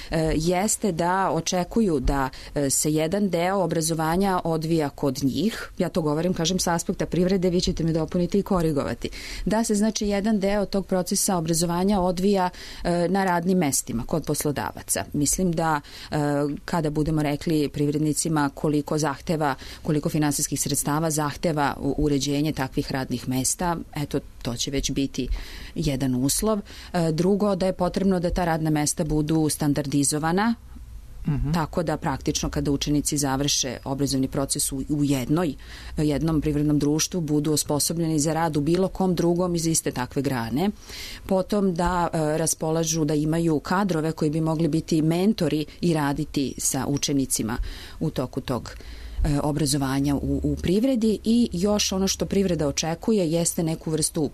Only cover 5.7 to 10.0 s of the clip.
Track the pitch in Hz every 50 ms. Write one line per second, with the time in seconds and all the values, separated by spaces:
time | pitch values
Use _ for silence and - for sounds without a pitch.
5.7 | - - 180 165 - 190 160 151 147 151 165 180 185 - 165 160 190 180 - 190
6.7 | 170 170 - - 190 - 160 - - 160 185 180 190 196 175 185 170 180 180 -
7.7 | 170 - 160 165 156 165 160 151 - 185 175 170 - 202 185 - 208 180 165 160
8.7 | 151 139 123 - 104 - - - - - - - - - - - 220 220 233 -
9.7 | 214 202 208 220 214 -